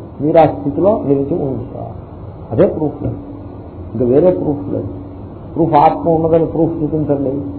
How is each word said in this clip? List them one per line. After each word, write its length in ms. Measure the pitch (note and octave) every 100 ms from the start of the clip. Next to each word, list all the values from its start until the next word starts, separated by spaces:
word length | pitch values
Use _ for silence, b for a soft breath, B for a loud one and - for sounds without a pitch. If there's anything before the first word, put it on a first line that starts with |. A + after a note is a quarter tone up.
| - -
మీరు 160 | D3 E3
ఆ 80 | D3+
స్థితిలో 560 | - D3 D3+ F#3 A3+ C3+
నిలిచి 300 | C#3 C#3 E3+
ఉంటారు. 640 | C#3+ A#2+ A#2 A#2 A2+ A#2 - - - - -
అదే 160 | A2+ F#3+
ప్రూఫ్. 400 | - D3+ - A#2+ A2+ - - - - - - -
ఇంకా 120 | A2+ A#2+
వేరే 260 | C#3 F3+
ప్రూఫ్ 420 | F3+ D3+ C#3 -
లేదు. 140 | A2 G2+ - - - - - - C#3+
ప్రూఫ్ 180 | D#3+
ఆత్మ 360 | D3 D#3+ F#3+ E3
ఉన్నదని 360 | D#3+ E3 E3 D#3
ప్రూఫ్ 380 | D3+ D#3+ D3+
చూపించండి. 580 | D3 D#3 D3 C#3 C3 C#3+ C#3+